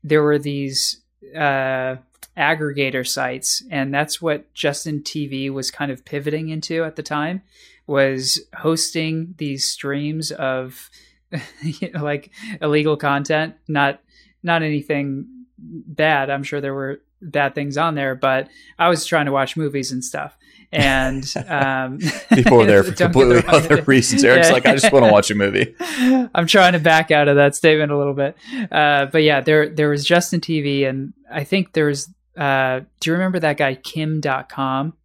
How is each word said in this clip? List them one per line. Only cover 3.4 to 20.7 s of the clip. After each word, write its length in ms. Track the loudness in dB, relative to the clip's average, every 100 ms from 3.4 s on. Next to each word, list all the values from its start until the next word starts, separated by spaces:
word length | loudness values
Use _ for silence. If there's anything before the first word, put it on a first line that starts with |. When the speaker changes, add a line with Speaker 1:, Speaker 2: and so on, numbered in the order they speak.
| -6 -6 -6
Speaker 1:
And 240 | -6 -4
that's 260 | -4 -4 -4
what 320 | -4 -6 _
Justin 500 | -6 -4 -4 -8 -8
T 220 | -8 -10 -8
V 220 | -8 -8
was 200 | -8 -10
kind 220 | -6 -8
of 120 | -8
pivoting 440 | _ -8 -6 -6 -6
into 340 | -8 -6 -6
at 140 | -6 -10
the 60 |
time, 400 | -8 -6 -6 -8 _ _ _ _ -4
was 540 | 0 0 -2 -4 -6 -8 -6
hosting 760 | -4 -2 -4 -4 -4 -6 -8 -10
these 260 | -10 -6
streams 680 | -6 -6 -6 -6 -6 -6 -8
of, 580 | -6 -6 -4 -8 -16 -20 _ _ _ _
<laughs> 320 | -12 -12 _
you 280 | -10 -8 -8
know, 100 | -6
like, 280 | -4 -6 -8 -20 -16 -6
illegal 360 | 0 0 0 -2
content, 580 | -2 -2 -2 -2 -2 -10 -6
not, 320 | 0 0 -2 _ _ _ _
not 200 | -2 -2
anything 640 | 0 -4 -4 -4 -4 -8 -10 -20 -20 _
bad. 720 | -18 -18 -14 0 2 2 -2
I'm 140 | -4
sure 180 | -6 -6
there 140 | -6
were 260 | -6 -8 -10 _ _
bad 320 | -6 -2 -2
things 220 | -4 -6 -2
on 160 | -2
there, 220 | -2 -4 -2
but 320 | -2 -2 -4 _ -20 0
I 80 | 2
was 180 | 2 0
trying 200 | 0 0
to 60 |
watch 240 | -2 -2 -4
movies 360 | -4 -4 -6
and 120 | -8
stuff. 320 | -8 -10 -12 _ _ _ _